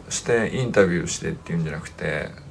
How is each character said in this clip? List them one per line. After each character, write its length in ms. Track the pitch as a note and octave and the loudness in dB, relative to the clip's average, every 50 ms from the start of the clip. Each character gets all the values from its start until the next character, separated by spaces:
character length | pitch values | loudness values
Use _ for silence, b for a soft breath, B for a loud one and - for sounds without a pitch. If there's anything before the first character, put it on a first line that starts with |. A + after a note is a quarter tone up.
| - - | -4 -6
し 120 | - - | -8 -4
て 280 | - - A#2+ A2+ G#2+ F2+ - | 0 2 4 4 2 2 0
イ 100 | - B2+ | 0 0
ン 60 | A#2+ | 4
タ 160 | G#2 G#2+ G2 | 6 6 6
ビ 100 | F2 F2 | 6 4
ュ 60 | E2+ D#2+ | 2 0
ー 40 | |
し 120 | E2+ - - | -2 -4 -4
て 100 | E2 D#2+ | -4 -4
っ 40 | D#2+ | -6
て 200 | - - - E2+ | -6 -6 -4 -2
い 20 | |
う 40 | E2+ | -2
ん 40 | D#2+ | 0
じ 60 | D#2 | -2
ゃ 20 | |
な 80 | D2 D#2 | -4 -6
く 100 | - - | -8 -12
て、 400 | - - D#2+ D#2 D2+ D2+ D2 - - - - - | -8 -6 -4 -2 -2 -2 -4 -6 -10 -14 -16 -12